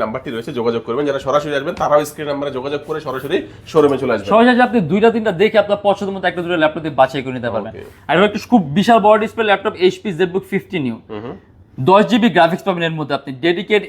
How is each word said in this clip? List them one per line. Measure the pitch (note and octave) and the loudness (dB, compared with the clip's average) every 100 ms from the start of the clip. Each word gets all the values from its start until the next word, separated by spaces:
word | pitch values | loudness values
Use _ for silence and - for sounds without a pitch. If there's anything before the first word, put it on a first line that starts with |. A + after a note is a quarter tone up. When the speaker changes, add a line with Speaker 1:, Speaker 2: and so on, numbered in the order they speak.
Speaker 1:
নাম্বারটি | A2 B2 C#3 | -4 -6 -8
রয়েছে | A2+ A2+ A#2+ | -8 -6 -4
যোগাযোগ | A#2 A#2 A2 | -2 -2 -4
করবেন। | A#2+ D3 | -2 -2
যারা | C#3 | -2
সরাসরি | C3+ C#3+ D3 C#3 | -2 -2 -2 -4
আসবেন | D3 - | -6 -6
তারাও | D#3 D3 D3 | 2 2 2
স্ক্রিন | - D3 | -6 -8
নাম্বারে | C#3+ C#3+ | -6 -6
যোগাযোগ | B2+ C3+ C#3+ - | -6 -6 -8 -6
করে | D#3 C#3 | -8 -8
সরাসরি | B2+ C#3 G3 - - - | -8 -4 -4 -4 -14 0
শোরুমে | D#3+ D3 C3 | 4 4 2
চলে | B2+ | 0
আসবেন। | A2 - | -2 2
Speaker 2:
সরাসরি | G#3+ A#3+ A#3+ | 4 6 4
আপনি | B3 A3+ D#3 | 2 2 0
দুইটা | G3 A3+ A3+ | 2 2 2
তিনটা | A3 | -2
দেখে | E3+ G#3+ G#3+ | 0 2 2
আপনার | G3+ G3+ G3+ | 2 0 0
পছন্দ | G3 G3 G3 | 0 -4 -4
মতো | F3+ | -4
একটা | E3+ | -4
দুটো | E3+ F3 | -4 0
ল্যাপটপ | D#3 C#3 | 0 -2
দিয়ে | D3+ C3+ | -4 0
বাছাই | C3 C#3+ | 0 0
করে | C3 | -6
নিতে | B2+ A#2 | -6 -4
পারবেন। | A2 G#2 | -4 -6
Speaker 1:
ওকে। | - - - - | -12 -18 -12 0
Speaker 2:
আর | D#3+ G3+ | 2 2
একটা | G#3 - | 0 0
খুব | A#3+ D3+ D3+ | 2 2 0
বিশাল | G#3 A3+ | 4 4
বড় | G#3 G#3+ | 6 4
ডিসপ্লে | A3+ - A3 | 2 -2 0
ল্যাপটপ | G3 G#3+ D#3+ F3+ | 0 0 0 0
এইচপি | F3+ G#3+ D#3+ | 0 -6 -2
ZBook | F3+ F#3 F#3 | -2 -2 -4
fifty | G3 - F3+ B2+ | -6 -4 -6 -4
নিউ। | A2+ - | -6 -12
Speaker 1:
হুম | G#2+ | -14
হুম। | A#2+ F#3+ _ _ _ - | -12 -16 _ _ _ -4
Speaker 2:
দশ | C3 G3 G#3 | 4 4 4
জিবি | A3+ A3 E3 | 2 2 4
গ্রাফিক্স | E3 F3 G3+ | 2 0 -4
পাবেন | F3 E3 | -4 -4
এর | D#3+ | -4
মধ্যে | C#3+ C#3 | -4 -6
আপনি। | - C3 E3 | -6 -4 -2
ডেডিকেট | F3 G#3 G#3 | -2 0 -2